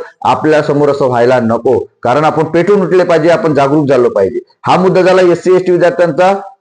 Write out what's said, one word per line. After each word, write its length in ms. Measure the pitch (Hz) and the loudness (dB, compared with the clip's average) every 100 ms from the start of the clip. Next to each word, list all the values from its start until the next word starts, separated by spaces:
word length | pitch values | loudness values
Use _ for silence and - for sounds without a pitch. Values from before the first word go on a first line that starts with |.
| - _ | -4 _
आपल्या 420 | - 131 151 151 | -4 -2 0 0
समोर 260 | 147 143 143 | 0 0 0
असं 160 | 139 135 | 0 -2
व्हायला 340 | 120 120 127 | 0 2 2
नको, 400 | 113 113 135 110 - _ | 0 -2 0 -2 -4 _
कारण 200 | 117 131 | -2 0
आपण 200 | 156 151 | 0 -2
पेटून 380 | 156 170 175 202 | -2 -2 0 0
उठले 220 | 170 180 | 0 0
पाहिजे, 260 | 175 165 156 | 0 0 0
आपण 240 | 160 160 | 0 0
जागरूक 360 | 139 139 147 131 | 0 0 0 0
झालो 200 | 131 120 | 0 0
पाहिजे. 300 | 104 95 - - _ - | 0 -2 -4 -12 _ -2
हा 80 | 156 | 0
मुद्दा 260 | 185 180 | 2 2
झाला 200 | 180 185 | 2 2
एससी, 340 | 180 165 175 185 | 2 0 0 0
एसटी 160 | 185 | 2
विद्यार्थ्यांचा 580 | 175 175 - 175 151 185 196 - - | 0 0 0 0 0 0 0 -6 -18